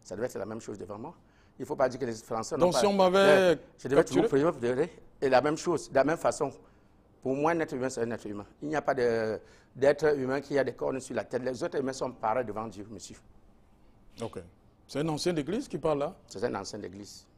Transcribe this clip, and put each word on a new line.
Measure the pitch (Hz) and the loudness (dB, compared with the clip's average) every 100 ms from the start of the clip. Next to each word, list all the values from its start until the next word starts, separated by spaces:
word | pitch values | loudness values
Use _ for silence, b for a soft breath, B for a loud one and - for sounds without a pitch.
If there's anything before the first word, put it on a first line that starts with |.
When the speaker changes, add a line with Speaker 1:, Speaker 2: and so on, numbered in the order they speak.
Speaker 1:
ça | - 95 | -12 -8
devait | 123 | -6
être | 117 | -6
la | 101 | -8
même | 113 | -10
chose | 120 101 | -10 -12
devant | 98 104 | -10 -10
moi. | 143 - b b b - | -12 -16 b b b -14
Il | |
ne | 131 | -6
faut | 147 | 0
pas | 131 | 0
dire | 123 | 0
que | 127 | -6
les | |
Français | 110 - 113 110 165 | -6 -6 -6 -4 2
n'ont | 175 | 2
Speaker 2:
Donc | |
Speaker 1:
pas | - | 4
Speaker 2:
si | 202 | 2
on | |
m'avait | 196 185 190 196 - 180 151 | 4 4 6 8 8 6 2
Speaker 1:
Mais | - - | -2 -10
je | 127 | 2
devais | 143 | 4
Speaker 2:
capturé | - 131 226 | 4 2 4
Speaker 1:
toujours | 139 160 | 4 2
prier, | 147 120 123 170 - - - | 2 0 0 -2 -4 -18 -2
et | 135 | 4
la | 123 | 4
même | 143 156 | 4 -2
chose, | 175 151 - | -2 -2 0
de | |
la | 135 | 2
même | 135 165 | 2 2
façon. | 123 - 139 - b b b b _ _ | 0 0 -4 -6 b b b b _ _
Pour | 127 | -4
moi, | 135 156 | 0 2
un | 170 | 0
être | 156 | -2
humain, | 139 127 | -4 -4
c'est | 120 | -2
un | 117 | -4
être | 110 104 | -4 -8
humain. | 101 101 - | -10 -12 -10
Il | 147 | -4
n'y | 151 | -2
a | |
pas | 143 | 0
de, | 135 120 113 110 101 b b b 131 | 2 2 2 -2 -4 b b b 2
d'être | 135 151 151 143 | 2 4 2 2
humain | 131 139 | 0 -4
qui | 143 143 | -2 0
a | |
des | 127 | 0
cornes | 120 147 131 | -2 -4 -4
sur | - | -4
la | 117 | -6
tête. | 101 123 | -4 -4
Les | 127 120 | -4 -4
autres | 170 165 | -4 -4
humains | 131 | -4
sont | 127 135 | -4 -8
pareils | - 110 120 | -4 -2 0
devant | 110 104 113 | -2 -6 -10
Dieu, | 95 104 | -12 -16
monsieur. | 98 - 110 - - - - _ _ - _ - - | -16 -16 -20 -20 -20 -20 -20 _ _ -20 _ -20 -12
Speaker 2:
Ok. | 113 - 87 _ _ _ - | -10 -12 -18 _ _ _ -10
C'est | 131 | -4
un | 160 | -4
ancien | 147 175 | -2 -2
d'église | 165 139 220 277 | -2 -4 -6 -6
qui | 160 | -4
parle | 156 147 | -2 0
là ? | 147 - - | -4 -8 -16
Speaker 1:
C'est | 95 | -6
un | 123 | -4
ancien | 107 95 107 | -4 -8 -10
d'église. | 98 98 98 - _ | -12 -14 -18 -20 _